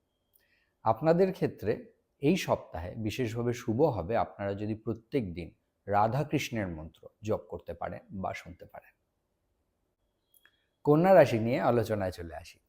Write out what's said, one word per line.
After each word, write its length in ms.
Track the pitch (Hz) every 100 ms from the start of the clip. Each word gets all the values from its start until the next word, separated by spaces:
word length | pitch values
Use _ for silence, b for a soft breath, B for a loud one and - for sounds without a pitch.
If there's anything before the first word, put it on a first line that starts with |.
| _ _ _ _ _ _ _ _
আপনাদের 500 | 110 110 156 170 190
ক্ষেত্রে 520 | 180 139 - 95 - - _ _ _
এই 160 | 139 185
সপ্তাহে 540 | - 107 - - 87 120
বিশেষভাবে 580 | 107 - 120 117 120
শুভ 260 | 120 - 110
হবে 340 | 156 110 85 113
আপনারা 360 | 87 - 101
যদি 220 | 101 104 107
প্রত্যেক 580 | - 110 - 143 98
দিন 160 | 85 80 - _ _ -
রাধাকৃষ্ণের 800 | 101 110 127 147 147 - 113 95
মন্ত্র 340 | 80 80 - - _
জপ 180 | 104 101 -
করতে 240 | 87 -
পারেন 280 | 85 85 90 -
বা 220 | 98 92
শুনতে 320 | - - 85 -
পারেন। 280 | - - _ _ _ _ _ _ _ _ _ _ _ _ _ _ _ b b b _
কন্যা 300 | - 151 185
রাশি 260 | 185 139 113
নিয়ে 200 | 113 135
আলোচনায় 500 | 147 120 104 107 95
চলে 240 | 90 85 78
আসি। 220 | - -